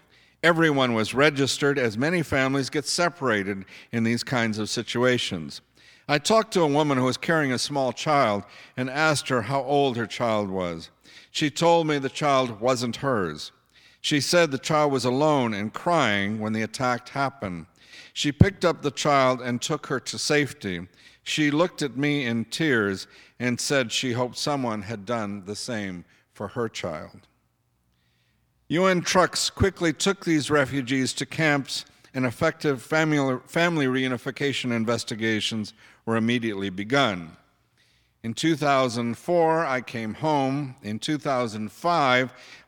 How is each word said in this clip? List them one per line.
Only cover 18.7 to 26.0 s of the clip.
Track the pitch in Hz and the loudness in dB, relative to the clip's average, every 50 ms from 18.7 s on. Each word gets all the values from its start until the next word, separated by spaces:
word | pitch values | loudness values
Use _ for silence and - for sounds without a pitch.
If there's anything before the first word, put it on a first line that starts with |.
| 160 - - | 0 0 -4
the | 147 | -6
child | - - - 160 143 139 131 127 127 123 | -4 -2 0 2 4 4 4 4 2 0
and | 123 123 120 120 | -2 -4 -4 -4
took | - - 156 143 - - | -2 -4 -4 -4 -4 -4
her | 147 123 | -6 -6
to | - - - 110 | -6 -6 -8 -6
safety. | - - 156 147 147 127 - - - 101 90 85 87 - _ _ - - - _ _ | -2 0 2 2 2 0 -4 -8 -8 -8 -6 -6 -8 -12 _ _ -20 -20 -20 _ _
She | - - - 151 147 | -6 -2 0 0 2
looked | 143 147 175 180 - - | 2 2 0 0 0 -4
at | 151 139 117 123 | -6 -6 -2 -2
me | 143 147 147 147 135 120 | -2 0 0 0 -2 -2
in | 117 117 110 | -2 -2 -4
tears | - - - 160 156 131 117 104 101 98 95 - - - - - - _ _ | -4 -4 -2 0 2 2 2 2 2 0 -4 -6 -14 -18 -20 -20 -20 _ _
and | 120 123 120 117 | -4 -4 -2 -2
said | - - 147 139 127 110 | -2 0 0 0 0 0
she | - - - 131 | -2 -4 -2 -2
hoped | 117 120 127 123 113 - | -2 -2 -2 -4 -4 -6
someone | - 151 147 139 131 120 110 107 98 | -4 -2 -2 -2 -2 -4 -4 -6 -6
had | 95 117 107 98 | -8 -10 -10 -6
done | 95 120 117 107 101 101 101 92 92 | -6 -4 -4 -4 -6 -8 -10 -10 -10
the | 104 | -10
same | - - - 123 107 104 95 92 87 | -10 -8 -8 -6 -6 -6 -6 -8 -10